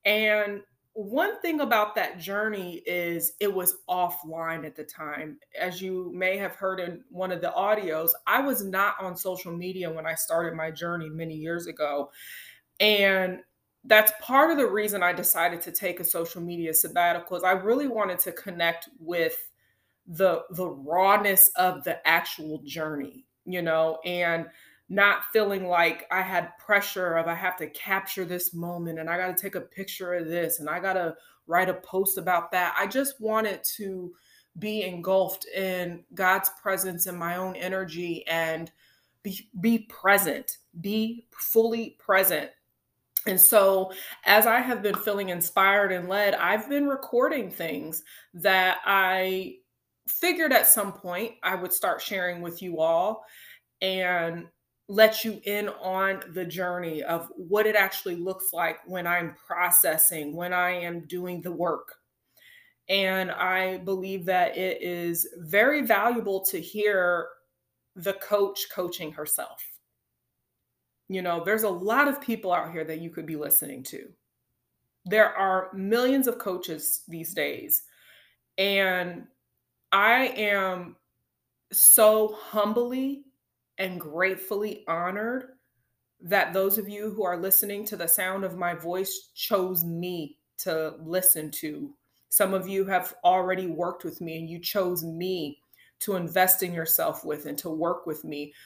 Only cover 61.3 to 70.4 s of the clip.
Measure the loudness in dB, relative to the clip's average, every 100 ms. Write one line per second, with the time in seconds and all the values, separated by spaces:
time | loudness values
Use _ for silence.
61.3 | -8 -6 -4 -2 -2 -6 -20 _ _ _
62.3 | _ -20 -20 _ _ -2 0 2 0 -2
63.3 | -2 0 0 0 -4 -4 -4 -4 -4 0
64.3 | 2 2 0 -2 -4 -6 -4 -2 -2 -4
65.3 | -8 0 4 6 4 4 4 4 0 0
66.3 | -2 -2 -4 -6 -2 2 4 2 2 -2
67.3 | -12 _ _ _ _ _ -8 -4 -4 0
68.3 | 2 2 -2 -8 -6 -6 -6 -10 -8 -4
69.3 | -4 -4 -12 -18 -18 _ _ _ _ _
70.3 | _